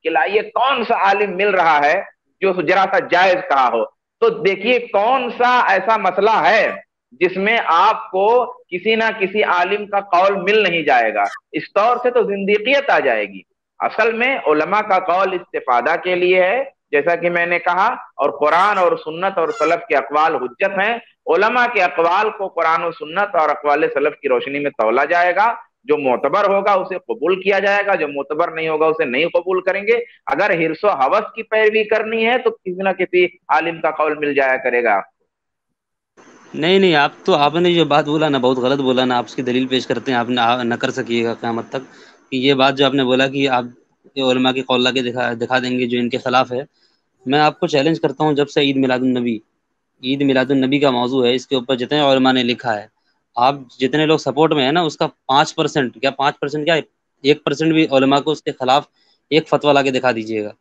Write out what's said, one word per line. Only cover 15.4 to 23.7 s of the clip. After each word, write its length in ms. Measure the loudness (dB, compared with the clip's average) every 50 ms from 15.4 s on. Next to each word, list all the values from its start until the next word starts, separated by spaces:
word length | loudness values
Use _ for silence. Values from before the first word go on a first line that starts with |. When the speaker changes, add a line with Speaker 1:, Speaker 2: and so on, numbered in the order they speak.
| -8 _ -10 -8 -2 0 0 2 2 0 -2
Speaker 1:
के 180 | -2 -2 -2 -2
लिए 300 | 0 2 2 4 4 4
है, 280 | 2 2 -2 -4 -6 _ _ _ _
जैसा 240 | -2 0 2 2 0
कि 140 | 0 -2 -2
मैंने 280 | 0 0 0 0 -2 -2
कहा, 520 | 0 -2 0 2 0 0 -2 -4 -12 -18 _ -4
और 120 | -4 -2
कुरान 480 | -2 0 0 2 4 4 2 2 2 2
और 200 | 2 2 0 -2
सुन्नत 360 | -6 -10 -8 -4 -4 -4 -2 -2
और 140 | -4 -4
सलफ 340 | -2 -2 0 0 0 -2 -2 -2
के 60 | -2
अकवाल 400 | -2 0 0 0 0 0 0 0
हुज्जत 400 | -2 -6 -8 -4 _ -4 -2 -2 -2
हैं। 240 | -2 -2 -4 -6 -10 _ _ _ _
उलमा 400 | 0 2 2 2 2 2 2 0
के 140 | 2 2 0
अकवाल 500 | 0 0 0 0 0 2 2 2 0 -2
को 180 | -4 -6 -10 -8
कुरान 340 | _ -2 0 0 0 0
और 120 | -2 -4 -6
सुन्नत 380 | -8 -14 -8 -4 -4 -4 0 0
और 140 | 0 0 0
अकवाल 400 | 0 -2 0 0